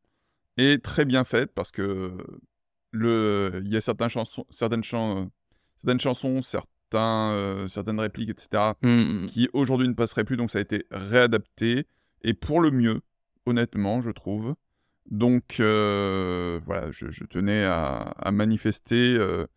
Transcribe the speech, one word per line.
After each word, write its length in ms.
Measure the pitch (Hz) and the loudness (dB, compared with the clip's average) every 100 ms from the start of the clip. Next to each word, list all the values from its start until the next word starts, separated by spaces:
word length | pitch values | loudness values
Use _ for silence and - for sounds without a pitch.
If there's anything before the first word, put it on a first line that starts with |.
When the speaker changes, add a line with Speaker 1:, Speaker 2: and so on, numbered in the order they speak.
| _ _ _ _ _ - | _ _ _ _ _ 2
Speaker 1:
est 260 | 131 143 | 4 4
très 220 | - - | 0 0
bien 200 | 143 127 | 2 2
faite 260 | 127 113 123 | 2 0 0
parce 160 | - 92 | -4 -6
que 420 | - 98 95 92 92 - - - _ _ _ _ | -4 -4 -4 -6 -10 -14 -18 -20 _ _ _ _
le, 680 | 113 117 113 107 101 98 92 | -2 2 2 2 2 0 -4
il 80 | 101 | -2
y 40 | 110 | -2
a 40 | |
certains 280 | - 107 117 | -2 -2 -2
chansons, 360 | 123 113 - - | -4 -8 -10 -14
certaines 340 | - 117 117 | -4 -2 -2
chan-, 440 | 110 120 110 95 92 - _ _ _ _ | -4 -4 -4 -4 -6 -12 _ _ _ _
certaines 240 | - 123 | -2 0
chansons, 420 | 135 127 135 131 | 0 -2 -2 -4
certains, 880 | 131 95 - _ _ 110 113 110 110 | -4 -8 -8 _ _ -2 0 0 0
euh, 340 | 107 98 98 98 | -2 -4 -6 -6
certaines 300 | 101 98 107 | -6 -6 -4
répliques, 300 | 107 - 113 | -4 -6 -8
et 40 | 104 | -8
cetera, 360 | - 104 107 107 | -6 -2 0 2
Speaker 2:
Mm, 60 | 127 | 4
mm, 340 | 120 90 98 | 4 4 0
mm. 40 | 95 | -4
Speaker 1:
qui 220 | 113 123 | 0 0
aujourd'hui 360 | 131 135 131 127 | 2 0 2 0
ne 60 | |
passeraient 300 | 120 147 - | 0 0 0
plus, 120 | 107 127 | -2 -2
donc 140 | 117 | -2
ça 80 | 110 | -2
a 40 | |
été 240 | 104 107 - | -2 -4 -6
réadapté, 960 | 98 98 120 123 110 - - 117 123 147 _ _ _ | -10 2 4 6 4 0 -2 0 0 -4 _ _ _
et 120 | 110 | -2
pour 260 | 117 - 156 | -2 0 2
le 100 | 160 | 4
mieux, 300 | 135 117 110 - _ _ _ - | 4 2 2 -4 _ _ _ -2
honnêtement, 540 | 120 117 - 98 117 | 0 0 0 -2 -2
je 100 | 117 | -4
trouve. 440 | 104 - 104 110 156 _ _ _ _ _ | -8 -6 -6 -4 -8 _ _ _ _ _
Donc, 460 | 104 120 123 - - | 0 4 4 0 0
euh, 1000 | 110 107 104 101 98 95 92 90 87 85 | 2 4 2 2 0 0 -2 -2 -2 -4
voilà, 260 | 82 87 76 | -4 -6 -6
je, 200 | - - | -8 -12
je 140 | - | -12
tenais 400 | - 90 101 104 | -8 -4 0 2
à, 320 | 98 85 76 64 | 2 0 0 -4
à 340 | 53 50 - | -6 -6 -2
manifester, 840 | 101 107 110 107 104 - 120 123 123 | 0 2 2 0 -4 0 2 4 4
euh, 280 | 95 90 76 | 2 -2 -6